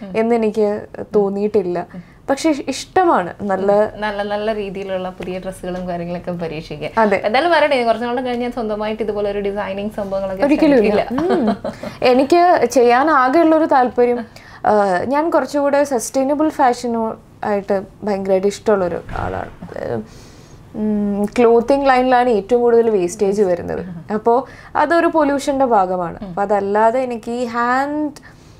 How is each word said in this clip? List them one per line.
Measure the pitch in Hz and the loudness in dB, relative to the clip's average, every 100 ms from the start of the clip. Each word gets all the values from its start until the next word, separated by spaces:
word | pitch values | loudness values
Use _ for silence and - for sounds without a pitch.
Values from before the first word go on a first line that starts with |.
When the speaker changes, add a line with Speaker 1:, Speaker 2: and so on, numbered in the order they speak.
Speaker 1:
ഉം. | 196 214 | -6 -2
Speaker 2:
എന്നെനിക്ക് | 226 233 220 214 208 208 - - - 214 | 0 2 0 0 0 -2 -8 -14 -2 0
തോന്നിയിട്ടില്ല. | 196 202 208 214 175 175 - 180 | 0 0 0 0 -2 -4 -8 -14
Speaker 1:
ഉം. | - - - | -18 -10 -4
Speaker 2:
പക്ഷെ | 277 330 | -2 0
ഇഷ്-, | 285 - | -2 -4
ഇഷ്ടമാണ്. | 262 - - 349 254 175 - | -8 -4 0 2 2 -2 -6
നല്ല | 202 190 196 | -4 -2 2
Speaker 1:
ഉം. | 208 214 208 | 2 0 -2
നല്ല, | 214 202 | -6 -6
നല്ല | 202 208 214 | -4 -4 -4
രീതിയിലുള്ള | 220 196 190 196 185 185 | -4 -6 -8 -6 -6 -6
പുതിയ | 180 180 185 | -10 -10 -8
ഡ്രസ്സുകളും | 190 185 185 180 180 | -10 -10 -10 -8 -8
കാര്യങ്ങളൊക്കെ | 175 170 175 175 | -8 -8 -8 -8
പരീക്ഷിക്കുക. | 175 165 156 - 147 151 - | -8 -8 -8 -12 -10 -6 0
Speaker 2:
അതെ. | 214 196 208 | 0 0 0
Speaker 1:
എന്തായാലും | 247 339 | 0 2
വരട്ടെ, | 320 294 269 | 2 2 2
കുറച്ച് | 233 220 240 | 0 0 -2
നാളും | 247 254 | -4 -4
കഴിഞ്ഞ് | 240 | -4
ഞാൻ | 240 | -6
സ്വന്തമായിട്ട് | 247 220 214 214 220 | -6 -6 -4 -6 -4
ഇതുപോലെ | 214 208 208 | -4 -2 -4
ഒരു | 202 | -2
ഡിസൈനിങ് | 202 202 190 196 208 214 | -4 -4 -6 -6 -8 -8
സംഭവങ്ങളൊക്കെ | 196 196 196 190 | -6 -4 -6 0
Speaker 2:
ഒരിക്കലും | 285 302 302 269 | 2 4 6 6
ഇല്ല. | 208 208 - | 4 2 0
Speaker 1:
ശ്രമിക്കില്ല. | 247 349 359 214 202 | -2 0 2 0 -2
Speaker 2:
ഉം. | 214 - 214 - | -6 -10 -14 -2
എനിക്ക് | 254 247 269 349 349 339 233 | 2 4 4 4 6 4 4
ചെയ്യാൻ | 269 240 240 302 | 4 4 4 4
ആകെയുള്ളൊരു | 294 254 311 320 320 320 | 2 4 4 4 4 4
താല്പര്യം, | 285 247 - 240 240 220 - - - - | 2 2 2 0 0 -6 -18 -20 -4 0
ആ, | 208 202 180 226 | 2 2 0 0
ഞാൻ | 285 330 | -2 0
കുറച്ചുകൂടെ | 320 262 285 285 277 | 0 0 0 0 2
സസ്റ്റൈനബിൾ | 285 254 - 269 262 294 311 | 0 -2 -2 -2 0 0 0
ഫാഷനോ | - 269 247 240 226 226 - - - | 2 0 0 -4 -4 -4 -8 -16 -10
ആയിട്ട് | 214 202 196 196 196 - | -4 -4 -2 -4 -4 -10
ഭയങ്കരമായിട്ട് | 208 196 196 190 202 | -6 -4 0 0 0
ഇഷ്ടമുള്ളൊരു | 196 - 202 175 - - - | -2 0 0 0 -4 -8 -8
ആളാണ്. | 90 92 - - - - - 123 214 - - - - - - - | -6 -6 -10 -14 -16 -10 -6 -6 -8 -16 -20 -20 -20 -20 -16 -6
ഉം, | 214 208 208 202 208 | -4 -2 -2 -2 -2
ക്ലോത്തിങ് | - 233 233 226 277 277 | 4 6 6 4 2 4
ലൈനിലാണ് | 254 254 247 247 | 2 4 2 4
ഏറ്റവും | 214 196 240 | 0 2 2
കൂടുതൽ | 240 233 233 | 4 4 4
വേസ്റ്റേജ് | 208 175 - 196 202 | 2 0 0 0 2
വരുന്നത്. | 190 175 175 156 180 170 - | 2 0 -4 -6 -8 -12 -6
അപ്പോ | 214 226 240 262 - - - | -2 2 2 0 -12 -4 0
അതൊരു | 294 339 330 | 2 2 2
പൊല്യൂഷന്റെ | 320 285 285 277 269 262 | 2 2 0 -2 0 2
ഭാഗമാണ്. | 220 185 185 170 - | 2 2 -2 -4 -8
അപ്പൊ | 196 175 | -10 -6
അതല്ലാതെ | 202 208 196 214 226 247 | -2 0 0 2 2 2
എനിക്ക് | 254 233 233 | -2 -6 -8
ഈ | 240 240 | -6 -4
ഹാൻഡ്, | 233 240 254 277 302 302 - - - - - | -2 -2 0 -2 -4 -6 -8 -18 -20 -20 -20